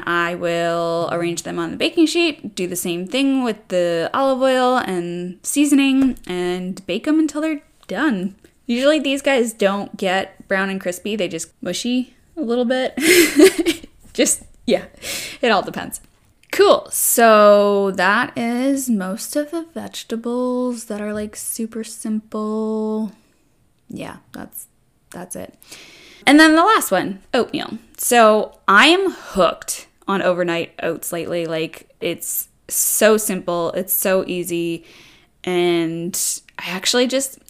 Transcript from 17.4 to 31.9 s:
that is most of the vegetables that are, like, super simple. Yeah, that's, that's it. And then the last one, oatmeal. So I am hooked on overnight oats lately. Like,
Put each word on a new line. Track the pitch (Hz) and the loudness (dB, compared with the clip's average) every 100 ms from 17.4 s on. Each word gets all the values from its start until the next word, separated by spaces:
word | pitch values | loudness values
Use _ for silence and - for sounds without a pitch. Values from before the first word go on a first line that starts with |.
| 208 208 202 202 196 | 8 8 6 2 0
that | 190 185 214 254 - | 0 2 2 -2 -4
is | 233 240 262 277 262 | -4 -2 0 -2 -2
most | 214 185 220 - 294 | -2 -2 -8 -6 -6
of | 294 | -4
the | 330 330 | -6 -8
vegetables | 220 202 - - 226 233 240 247 247 247 240 233 | -12 -12 -14 -10 -8 -6 -4 -4 -4 -4 -6 -8
that | 208 | -8
are, | 208 | -8
like, | 208 214 - | -8 -8 -10
super | - - 226 226 | -10 -8 -8 -10
simple. | 220 - 226 214 - 214 214 220 220 220 214 214 214 - _ _ _ _ _ _ - | -12 -10 -6 -6 -6 -8 -6 -4 -4 -4 -4 -4 -6 -10 _ _ _ _ _ _ -16
Yeah, | - - - _ | -14 -14 -16 _
that's, | - - - - _ _ _ _ | -18 -16 -18 -20 _ _ _ _
that's | 175 180 | -18 -14
it. | - - _ - - - - - - | -14 -14 _ -20 -20 -20 -20 -20 -4
And | - 294 | 4 8
then | 320 | 8
the | 320 | 6
last | 381 427 - | 4 2 2
one, | 180 - 196 - | -2 -2 -8 -4
oatmeal. | 247 - - - 226 - - | -2 -2 -4 -8 -12 -16 -10
So | - 240 220 214 - - - | 2 6 6 4 0 -4 4
I | 202 269 | 8 8
am | 359 381 | 6 2
hooked | - - 196 175 - - - - _ - | -4 -6 0 2 0 -8 -12 -14 _ -4
on | 196 | -2
overnight | 175 175 175 170 - - | 0 0 -2 -2 -6 -8
oats | 170 - - | -6 -6 -8
lately. | 170 160 175 165 | -8 -6 -6 -4
Like, | 160 160 - - | -6 -6 -10 -20